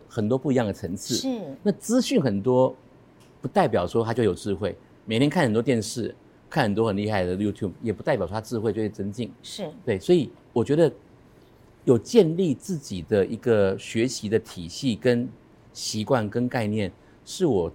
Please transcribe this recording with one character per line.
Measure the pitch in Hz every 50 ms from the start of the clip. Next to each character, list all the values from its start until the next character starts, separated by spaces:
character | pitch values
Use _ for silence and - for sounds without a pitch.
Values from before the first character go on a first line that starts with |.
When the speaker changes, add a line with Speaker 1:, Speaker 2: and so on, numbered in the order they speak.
| - -
Speaker 1:
很 | - - 104 104
多 | 127 135
不 | - 156
一 | 127
样 | 127 120
的 | 101
层 | 95 - - 85 92
次。 | 101 - - 123
Speaker 2:
是。 | - - 262 254 226 185 143 135 - -
Speaker 1:
那 | 208 -
资 | - - - 220 254
讯 | 233 - 277 240
很 | 143 123 101 101
多， | 98 127 127 127 131 - - - - - - - - - - - - - - -
不 | - 139
代 | - 208 180 131
表 | 107 98 87 87
说 | - 113 113
他 | 110 117
就 | 123 117
有 | 101 87
智 | - - 107 98
慧。 | 92 104 92 85 - - - - - _
每 | - 110 117
天 | 139 147
看 | 143 190 156
很 | 120
多 | 104 113
电 | 117 143 127 113
视， | 101 - - 123 104 - - - - - - - _ -
看 | - 165 131
很 | 104 101
多 | 107 113 113
很 | 98
厉 | 98 104 107
害 | 110 98 92
的 | 87 90
YouTube， | 95 104 104 101 - 113 92 80 -
也 | - 113
不 | 101 - -
代 | 175 147
表 | 110 107 98
说 | 98
他 | 110
智 | 104 - 120 113
慧 | 101 117 101
就 | 110
会 | 110 104
增 | 104 - 98 101
进。 | 101 110 120 - - -
Speaker 2:
是。 | - - - - 196 151 - - -
Speaker 1:
对， | - 107 92
所 | - - 180
以 | 175 127 - - - - - -
我 | 120 113
觉 | - 143
得 | 156 170 143 - - - - - - - - - - - - - _ - - - _ -
有 | - 127 117
建 | - - - 240 190 156 160
立 | 170 196 165 127
自 | - - - 190 151
己 | - - 98 90
的 | 78 - 113 101 92
一 | - 113 110
个 | - 123 113 104 101 95 95 -
学 | - - - 113 117 131
习 | 127 - - 104
的 | 107 107
体 | - - - 95 85 82
系 | - - - 127 110
跟 | - - 127 120 120 120 127 - - - _ - - - -
习 | - - - - - 107 107
惯 | 107 135 120 107 104
跟 | - 120 123 123
概 | - 127 110 104
念， | 107 110 101 90 - - - - - - _
是 | - - - 190
我 | 160 120 92 85 82 -